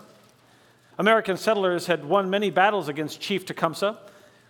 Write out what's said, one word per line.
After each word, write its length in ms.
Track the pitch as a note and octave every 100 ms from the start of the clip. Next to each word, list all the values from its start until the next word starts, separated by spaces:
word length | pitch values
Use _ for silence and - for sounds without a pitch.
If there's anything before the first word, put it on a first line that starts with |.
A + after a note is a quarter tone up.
| - - _ _ _ _ _ _ _ -
American 380 | G3 A3+ G3 F3+
settlers 520 | - G#3+ F#3+ F3 F3
had 180 | D#3+ C#3+
won 240 | G3 F#3+
many 200 | G3 G#3
battles 380 | D#3+ G3 G#3 D3
against 320 | C#3+ D3 -
Chief 260 | - F#3+ F#3
Tecumseh, 520 | D3+ E3+ D3 G3 A3+ - - - _ _